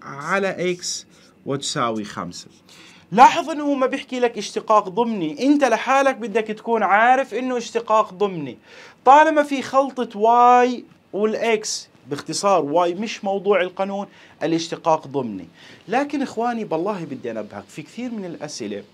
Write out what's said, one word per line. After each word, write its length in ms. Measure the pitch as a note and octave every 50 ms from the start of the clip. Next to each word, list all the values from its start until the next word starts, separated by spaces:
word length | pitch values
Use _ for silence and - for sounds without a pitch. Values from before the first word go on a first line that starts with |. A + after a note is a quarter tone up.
| -
على 680 | D3 C#3 C#3 C#3+ D#3+ F#3 G3 G3 F#3+ - - E3+ F3+ F3+
إكس 340 | F3 - - - - - _ _ - - - _ _ _
وتساوي 580 | - C3+ C#3 C#3 - - D3+ B2+ A#2 A2+ A2 G2+
خمسة. 420 | G2 - G#2+ F#2 F2 F2 - - - - _ _ _ - - - - - - - _ E3
لاحظ 380 | G#3+ B3+ D4+ D4+ D#4+ D#4 C#4
إنه 140 | D#4+ D4 D4
هو 100 | C#4+ C#4+
ما 120 | B3+ C4
بيحكي 340 | B3 A3+ C4+ - - B3+ B3
لك 180 | A#3+ A#3 A#3 G3+
اشتقاق 500 | G3+ - - G#3+ G3+ - A3 G#3+ F#3 F#3
ضمني، 580 | F3 G3 A#3 A#3 A3+ G3+ E3 D3+ D3+ - A#3+
أنت 180 | C#4 D4 C#4+ C#4+
لحالك 520 | B3 A3+ G#3 - A#3 C4 C#4 C#4 C4+ C4
بدك 300 | G#3 A3 A#3 G3 A3+ G#3+
تكون 360 | A3 G#3 G#3+ - A#3 A3+ A3 G#3
عارف 520 | F3 F#3+ G#3 A3+ A#3+ B3+ C4 C4+ C4 G3
إنه 220 | A#3 B3+ B3+ B3+
اشتقاق 580 | B3 A#3 - - A3+ A3+ - G#3+ A3 G#3+ G#3+ F#3+
ضمني. 440 | F3+ G#3 G3+ F#3 E3 D3 C3 A2 - _ - - - - - - _ _
طالما 380 | B3 C4+ D4 D#4 D#4+ D#4 D4+ D4
في 200 | D4 C#4 C4 A#3
خلطة 560 | - - C4+ C#4+ C4 C4 B3+ A#3+ A#3 - G3+
واي 680 | G#3 A3+ A#3+ A#3+ B3 B3 B3 B3 B3 B3 B3 A3+ - - - _ _ _ -
والإكس، 760 | F#3+ G#3+ A3 A3 - - A#3 A3+ G#3+ A3 - - - - - _ _ _ B2
باختصار 540 | C#3+ C#3+ - - D#3+ - - G3+ G3 E3+ D3
واي 300 | C#3+ C#3+ E3+ F3 F3 F3
مش 300 | F3+ A3+ G#3+ - - -
موضوع 360 | G3 G3 G3+ F3 G3+ G#3 F3+
القانون، 460 | F3+ F3+ F3 - G3 G3 G3 G3+ G3+ F#3+ - - - - - _ -
الاشتقاق 640 | D#3+ E3 E3 E3 - E3 D#3+ - E3+ D#3+ D#3 -
ضمني. 400 | C#3 C3 C#3 B2 A2+ G2+ F#2 E2 - _ - - - - - - -
لكن 340 | G3+ B3+ C#4+ C#4+ D4+ C#4+ C4+
إخواني 420 | - - G#3+ A3+ A#3+ A#3+ A3+ G#3
بالله 400 | E3 E3+ D#3+ E3+ G3+ G#3+ F#3 E3
بدي 260 | C#3+ C#3 B2 A#2+ A#2
أنبهك، 340 | A2 A2 G#2+ G2+ - G2+ G2 -
في 140 | - - C#3+
كثير 280 | - - - A#3+ B3+
من 140 | A#3 G#3+ F#3+
الأسئلة 600 | F3+ D#3 - C#3+ D3 - - A#2 G2+ G#2 G2+ G2+ -